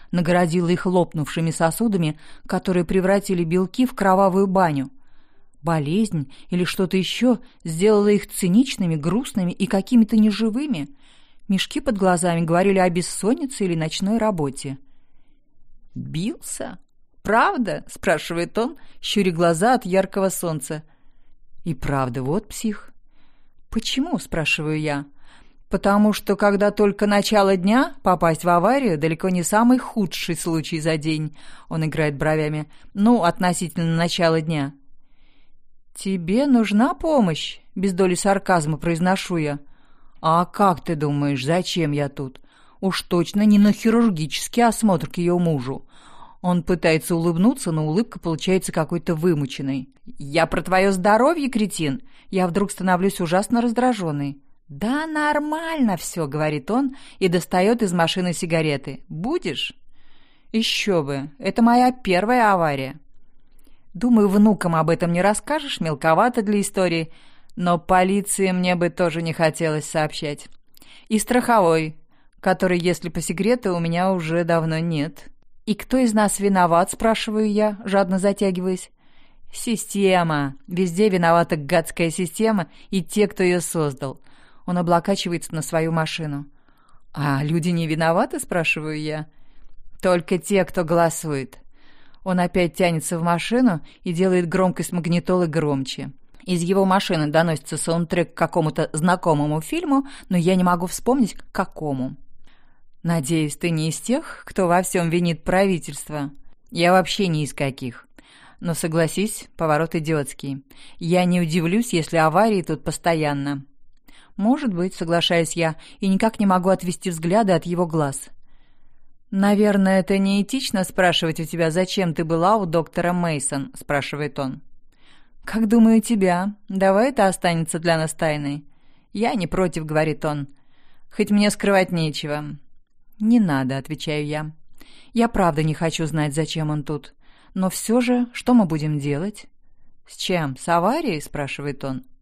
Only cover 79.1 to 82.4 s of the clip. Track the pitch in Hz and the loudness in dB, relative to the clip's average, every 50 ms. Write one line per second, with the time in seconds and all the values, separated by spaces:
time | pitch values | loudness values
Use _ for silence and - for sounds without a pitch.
79.1 | - - - - - - - - - - - 240 220 - - - - 202 196 190 | -20 -20 -20 -20 -20 -20 -18 -16 -12 -8 -4 -4 -4 -4 -4 -6 -2 2 2 4
80.1 | 185 180 170 165 156 147 143 139 135 - - - 175 175 190 175 165 185 214 214 | 4 4 2 0 0 -2 -2 -4 -6 -10 -12 -6 -2 0 0 0 2 2 2 4
81.1 | 190 180 170 165 170 170 165 - 175 156 143 139 175 165 160 - - - 170 165 | 4 4 4 4 4 4 4 2 -2 -4 -2 0 0 0 0 0 -2 -2 -2 -2
82.1 | - - 185 165 - - | 0 -2 -4 -4 -2 0